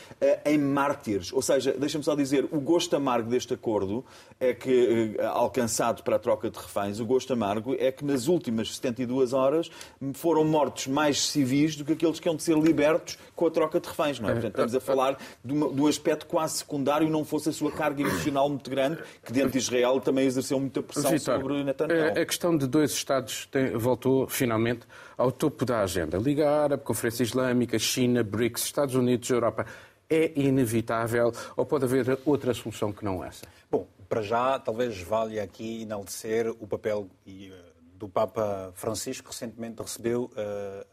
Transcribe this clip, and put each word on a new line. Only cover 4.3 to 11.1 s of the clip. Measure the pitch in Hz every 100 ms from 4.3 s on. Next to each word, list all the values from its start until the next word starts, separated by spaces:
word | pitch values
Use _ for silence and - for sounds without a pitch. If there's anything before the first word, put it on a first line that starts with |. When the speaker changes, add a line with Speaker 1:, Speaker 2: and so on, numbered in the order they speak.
| -
Speaker 1:
é | 127
que, | 120 131 127 117 113 110 -
eh, |
alcançado | 107 - 123 131 117 - 120 -
para | - 107
a |
troca | 117 107 113
de | -
reféns, | - 104 101 104
o | 113
gosto | 127 127
amargo | 120 101 107 117 131
é | 131
que | -
nas | 143 135 135
últimas | 175 127 113 107
setenta | - 139 120
e | 123
duas | 131 123
horas | 131 135 160 165 - - - 139
foram | - 170 156
mortos | 156 156 131 - 135
mais | 143 151